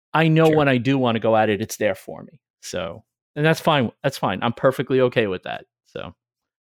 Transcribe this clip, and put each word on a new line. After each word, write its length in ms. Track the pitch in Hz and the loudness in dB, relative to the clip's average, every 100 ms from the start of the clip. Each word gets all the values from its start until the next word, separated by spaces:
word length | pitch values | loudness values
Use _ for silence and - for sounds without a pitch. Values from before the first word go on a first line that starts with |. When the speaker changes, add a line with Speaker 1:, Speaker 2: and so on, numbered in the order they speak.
| _ | _
Speaker 1:
I 140 | 156 160 | 0 4
know 180 | 160 160 | 6 6
Speaker 2:
Sure. 100 | 156 | 4
Speaker 1:
when 120 | 143 | 2
I 100 | 127 | 2
do 200 | 117 139 | 0 0
wanna 220 | 123 113 | 0 0
go 160 | 113 110 | 2 2
at 120 | 110 | 2
it, 100 | 101 | 0
it's 160 | 110 - | -4 -2
there 180 | 104 | -2
for 280 | 95 - - | -2 -8 -16
me. 160 | - - _ _ | -18 -20 _ _
So, 420 | - 90 85 107 _ _ _ - | -12 -10 -10 -12 _ _ _ -4
and 100 | 151 | 0
that's 140 | 160 | 0
fine. 320 | - 147 113 - | 2 2 0 -2
That's 160 | 143 - | -6 -4
fine. 240 | 127 98 | -4 -2
I'm 100 | 113 | -4
perfectly 480 | 117 135 127 139 131 | 0 0 0 0 2
okay 260 | 127 123 107 | 2 2 -2
with 160 | 92 | -2
that. 220 | - 57 - _ _ | -8 -12 -14 _ _
So, 280 | - - - _ _ _ _ _ | -16 -16 -18 _ _ _ _ _